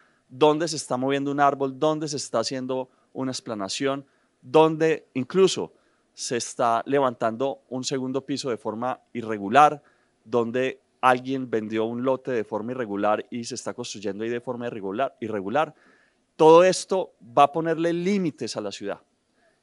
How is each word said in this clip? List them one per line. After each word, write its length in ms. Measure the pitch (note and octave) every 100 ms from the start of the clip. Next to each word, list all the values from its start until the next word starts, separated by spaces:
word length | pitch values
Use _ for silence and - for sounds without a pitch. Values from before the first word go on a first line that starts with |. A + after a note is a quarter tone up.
| _ _ _
dónde 400 | B2+ D3+ D3+ E3
se 80 | D3+
está 180 | - B2+
moviendo 360 | C3 C#3 C#3
un 100 | C#3+
árbol, 360 | C#3+ C3+ C#3 C3
dónde 300 | D#3 D#3 D#3
se 80 | C#3+
está 240 | - A#2+
haciendo 500 | A2 C3 B2+ C3 B2+ _ _
una 200 | - C3
explanación, 760 | B2 - G#2+ F#2+ - C3+ C#3 C3+ _ _ _
dónde 680 | B2+ D3+ D#3+ D#3 D#3+ D#3 _ C3
incluso 580 | B2 F3+ F#3+ - E2 _ _ _ _
se 240 | - - A#2+
está 440 | - - A#2+ A#2 -
levantando 720 | C#3 C3 A#2 A2+ A2+ C3+ - -
un 160 | B2+
segundo 420 | B2+ C3+ C3 C3+ -
piso 240 | C3+ C#3
de 80 | A2
forma 440 | A2+ G#2+ B2 - _
irregular, 720 | A#2+ A2 A2 G2 B2+ D3+ D3 _ _ _ _
donde 560 | A2+ A#2+ A#2 B2 C3 - _ -
alguien 480 | B2+ B2+ B2+ C3+ B2+
vendió 340 | A2+ G#2+ A2
un 200 | A2+ A#2+
lote 280 | C3 C3 C3+
de 140 | A#2+ G#2
forma 260 | G#2+ A2+
irregular 540 | C3 A2 G2+ G#2 G#2+ -
y 140 | A#2+
se 120 | A2+ A#2+
está 180 | -
construyendo 500 | G2+ B2 G#2+ G2+ G2
ahí 60 | A2+
de 120 | A#2+
forma 260 | B2+ A#2+ A#2+
irregular, 500 | A#2+ F#2+ G#2 C3+ -
irregular. 560 | A2 G#2 F#2+ C3 D#3 - _ _ _ _ _ -
Todo 260 | D#3 E3
esto 500 | F#3 F3 - F#3+ - _ A#2 A#2+
va 60 |
a 80 | C#3+
ponerle 400 | E3+ E3 D#3+ E3+
límites 640 | E3+ F3+ G#3 E3+ - A2+ A2
a 60 |
la 100 | G2+
ciudad. 300 | - G2+ F2 _ _ _ _ _ _